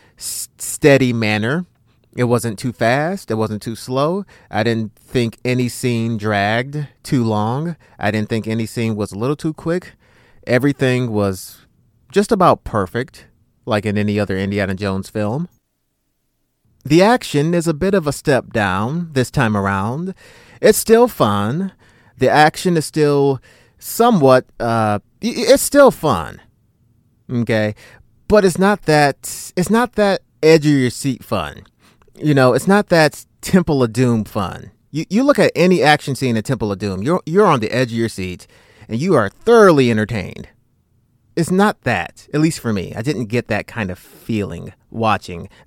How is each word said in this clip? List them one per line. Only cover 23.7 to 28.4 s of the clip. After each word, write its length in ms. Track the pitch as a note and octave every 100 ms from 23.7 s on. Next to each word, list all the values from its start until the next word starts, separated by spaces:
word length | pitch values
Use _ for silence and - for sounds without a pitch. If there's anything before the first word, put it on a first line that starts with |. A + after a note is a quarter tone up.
| _
somewhat, 680 | - - A#3 G#3 C3+ B2+ - -
uh, 420 | A2+ A2+ G#2+ G#2 - _
i-, 60 | A3+
i-, 240 | A3 A#3+
it's 120 | C#4
still 280 | - C#4+ C4+
fun. 480 | - D#3 F#2 C2 G1+ _ _ _ _ _ _ _ _ -
Okay? 460 | B2 A#2 A2+ G#2+ G#2+ - - _ _ -
But 160 | G#3